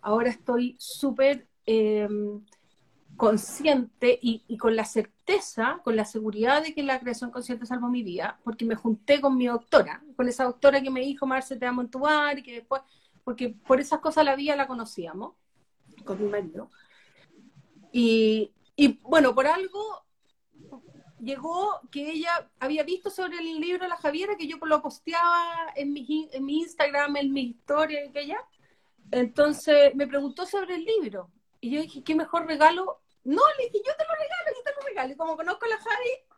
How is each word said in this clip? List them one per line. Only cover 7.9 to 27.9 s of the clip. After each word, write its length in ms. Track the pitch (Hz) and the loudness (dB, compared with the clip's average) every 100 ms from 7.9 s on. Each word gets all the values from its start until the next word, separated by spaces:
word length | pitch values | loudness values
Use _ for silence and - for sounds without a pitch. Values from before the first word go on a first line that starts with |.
| 247 | -2
vida", 380 | 208 175 208 - | -4 -6 -6 -8
porque 200 | - 220 | -10 -4
me 100 | 226 | -4
junté 460 | 220 233 214 - 285 | -2 -2 -2 2 4
con 160 | 269 254 | 4 2
mi 100 | 247 | 2
doctora, 560 | 233 - - - - 302 262 | -2 4 4 4 -2 -10 -4
con 120 | 247 | -2
esa 160 | 247 | 0
doctora 380 | 254 247 277 277 | -2 6 6 6
que 80 | 269 | 2
me 100 | 262 | -2
dijo, 260 | 269 277 269 | -4 -4 -2
"Marce, 300 | 262 254 247 | -2 -4 -6
te 80 | |
vamos 180 | 247 247 | -4 -4
a 20 | 247 | -4
entubar", 520 | 262 285 302 294 285 | -2 2 2 2 -2
y 40 | |
que 120 | 254 240 | -8 -16
después, 260 | 226 269 - _ _ _ | -6 -6 -6 _ _ _
porque 260 | - 226 247 | -12 -6 -6
por 300 | - - 262 | -8 2 2
esas 200 | 277 302 | 2 -2
cosas 240 | 311 311 | 0 2
la 100 | 294 269 | 2 2
vida 200 | 285 285 | 0 0
la 100 | 262 | -2
conocíamos, 680 | 247 220 - 165 180 226 - _ _ _ _ _ - | -6 -10 -10 -12 -10 -14 -16 _ _ _ _ _ -20
con 160 | - 190 | -10 -4
mi 60 | 208 | -2
marido. 420 | 208 175 175 - _ _ _ _ _ _ _ - - _ _ _ | -4 -6 -12 -16 _ _ _ _ _ _ _ -20 -20 _ _ _
Y, 600 | 240 233 226 220 220 208 _ _ - | 2 4 6 4 2 -2 _ _ 4
y, 220 | 285 - | 4 4
bueno, 320 | 233 320 269 | 2 6 6
por 120 | 247 277 | 6 4
algo 580 | 349 381 392 427 - _ _ _ _ _ _ - 269 - - - _ | 2 -2 -8 -10 -10 _ _ _ _ _ _ -20 -20 -20 -20 -20 _
llegó 600 | 233 269 311 339 415 370 - | -8 -6 -4 -2 -2 -4 -8
que 200 | 285 294 | -8 -6
ella 400 | 320 339 339 - _ | -4 -2 -2 -4 _
había 240 | 269 302 | -4 -2
visto 280 | 294 370 392 | -2 -4 -6
sobre 280 | 370 359 339 | -6 -6 -6
el 220 | 330 320 | -8 -6
libro 240 | 339 359 | -4 -4
de 40 | 359 | -4
la 80 | 339 | -4
Javiera, 400 | 302 311 392 415 | -2 -2 -4 -6
que 100 | 302 | -8
yo 120 | 320 | -8
lo 200 | 320 302 | 0 0
posteaba 920 | 302 - - 330 339 339 339 330 320 - | 0 -10 -4 0 4 2 0 -6 -8 -6
en 160 | 285 | -6
mi 120 | 285 240 | -6 -4
in-, 200 | 311 311 | -4 -4
en 120 | 262 | -8
mi 160 | 277 302 | -4 -2
Instagram, 560 | 339 - 285 285 285 285 | -4 0 0 2 0 0
en 160 | 277 | -2
mi 100 | 269 | -2
historia, 640 | 247 - - 294 311 | -4 -10 -2 0 0